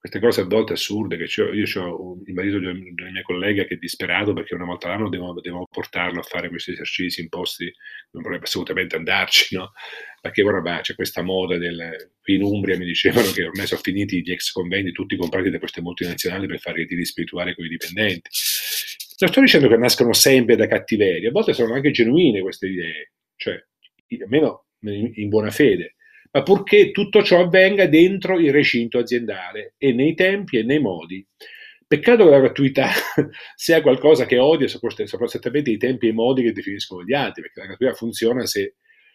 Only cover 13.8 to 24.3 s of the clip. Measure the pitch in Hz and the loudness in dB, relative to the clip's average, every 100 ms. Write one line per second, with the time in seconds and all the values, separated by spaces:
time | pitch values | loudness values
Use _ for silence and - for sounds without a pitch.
13.8 | - 98 101 95 87 90 - - 87 95 | -4 -4 -4 -4 -6 -6 -6 -6 -4 -4
14.8 | 95 85 95 95 85 95 95 85 85 - | -6 -6 -8 -4 -4 -2 -2 -2 -8 -10
15.8 | 85 87 87 85 90 92 98 - 87 85 | -12 -8 -8 -6 -6 -6 -8 -8 -8 -8
16.8 | 82 87 87 - 85 90 87 - 82 82 | -6 -6 -6 -6 -8 -6 -8 -8 -10 -10
17.8 | - 87 107 87 - - - - - - | -10 -4 -2 -4 -8 -6 -4 -4 -6 -8
18.8 | - - - - 180 214 269 170 135 113 | -10 -14 -18 -2 2 4 6 6 6 4
19.8 | 120 - 120 104 143 131 117 117 104 107 | 4 2 2 4 6 6 6 4 4 0
20.8 | - 107 98 90 107 156 226 - 117 127 | -2 0 2 2 -2 0 0 0 0 0
21.8 | 143 - 113 147 170 101 92 - 95 92 | 0 2 4 6 4 2 -4 -6 -6 -6
22.8 | 85 78 76 _ _ _ - 90 _ _ | -8 -10 -16 _ _ _ -8 -8 _ _
23.8 | _ _ _ 120 101 | _ _ _ -12 0